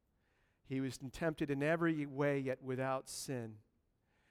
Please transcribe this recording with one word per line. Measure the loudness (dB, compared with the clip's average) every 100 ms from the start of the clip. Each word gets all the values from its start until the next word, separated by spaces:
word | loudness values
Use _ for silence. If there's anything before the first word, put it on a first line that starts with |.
| _ _ _ _ _ _
He | -6 -2
was | -2 -4 -10
tempted | -4 -2 0 0
in | 2
every | 2 4 4 2 0
way, | 2 2 2
yet | 0 -2
without | -2 0 0 -2 -4
sin. | -8 -4 -4 -4 -10 -20 _ _ _ _ _ _